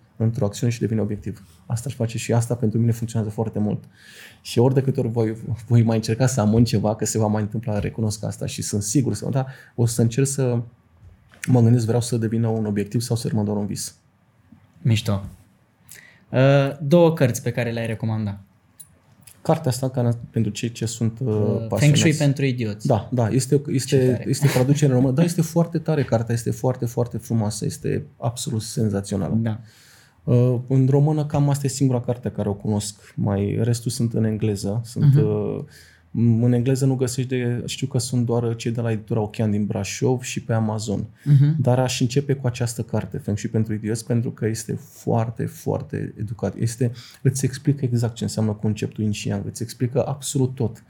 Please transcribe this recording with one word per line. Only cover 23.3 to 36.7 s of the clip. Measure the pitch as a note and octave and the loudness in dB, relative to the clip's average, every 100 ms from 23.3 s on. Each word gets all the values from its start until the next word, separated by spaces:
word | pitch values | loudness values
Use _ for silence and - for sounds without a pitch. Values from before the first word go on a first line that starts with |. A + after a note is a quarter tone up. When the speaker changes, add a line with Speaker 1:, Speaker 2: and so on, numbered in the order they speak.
| C3 - C#3+ - | 0 2 0 2
Speaker 1:
este, | C3 - C#3 | -4 2 2
Speaker 2:
Ce | B2+ | 4
tare. | A#2+ A#2 | 2 0
Speaker 1:
este | C3+ C#3+ | 2 2
traducere | B2+ B2+ C#3+ C#3+ | 4 4 4 4
în | B2 | 4
română, | C3+ | 4
dar | C3 | 4
este | E3+ E3+ | 2 2
foarte | E3 E3+ E3+ D#3+ | 0 2 0 0
tare | D#3+ D3+ | -2 0
cartea, | B2+ A#2 A#2 | 2 0 2
este | A#2 A#2+ | -2 -2
foarte, | A#2 C3 B2 A#2+ | -2 -2 -2 -4
foarte | A#2+ A#2+ A2+ | -2 -4 -4
frumoasă, | - A#2 G#2 - | -2 0 0 -2
este | - - G2+ G2 - - | -4 -4 -4 -4 -6 -6
absolut | A#2+ A#2 - A#2 | -6 -4 -4 -4
senzațională. | G#2+ - A2 G2+ G2 G2 - A2 | -4 -2 -2 -2 -4 -4 -2 0
Speaker 2:
Da. | A2+ G#2+ - - _ - _ _ | -2 -4 -10 -20 _ -20 _ _
Speaker 1:
Uh, | - B2 B2 B2 B2+ | 2 4 4 0 0
în | C3+ C3 | 2 4
română | C#3 D3 D3+ D3 | 4 4 2 0
cam | C#3+ C#3+ | 0 2
asta | C#3+ C#3 | 0 -2
e | |
singura | - C3+ B2 | 0 2 2
carte | A#2+ A#2+ G#2 | -2 -4 -4
care | G2+ G#2 | -4 -4
o | |
cunosc. | G2+ - G#2 - - - - | -2 -2 -2 -2 -12 -16 -4
Mai, | A2 G2 G2+ G#2 | 0 0 0 0
restul | A2+ A#2 B2 | 0 0 -2
sunt | A#2 A#2 | -2 -2
în | A#2 | 0
engleză. | A2 G#2+ G#2+ G2+ G2+ A2 | 0 0 -2 -2 -2 -4
Sunt, | A#2+ - | -6 2
Speaker 2:
Mhm. | D3 C3 G#2+ | 4 6 4
Speaker 1:
uh, | G#2 G#2 G2+ - - - _ _ | 0 -2 -6 -10 -18 -20 _ _
m-, | A#2+ A#2 A2+ | 0 2 4
în | B2 | 4
engleză | B2 A#2+ | 2 2